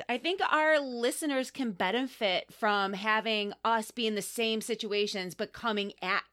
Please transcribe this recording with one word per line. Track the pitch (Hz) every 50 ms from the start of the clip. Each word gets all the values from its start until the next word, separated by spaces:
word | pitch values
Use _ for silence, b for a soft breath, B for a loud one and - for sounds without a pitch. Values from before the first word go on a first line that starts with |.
| - -
I | 240 240
think | 247 330 370 381 - -
our | - 302 311 311 311 294
listeners | 285 262 247 233 233 262 - - 330 294 277 262 254 -
can | - - 262 226
benefit | 185 - 196 185 208 247 269 254 - - 226 190 180 - - -
from | - - 233 208 202 202 196 190 202
having | 185 214 220 214 220 208 226 220 214 202 202 196 - -
us | 226 226 226 214 -
be | - 247 226 220
in | 214
the | 202 196
same | - - 233 226 226 220 220
situations, | 208 - 220 214 226 202 208 208 208 202 - 196 180 180 160
but | - 208 - -
coming | - 233 233 208 208 202 202 - _
at | 180 190 202 - - _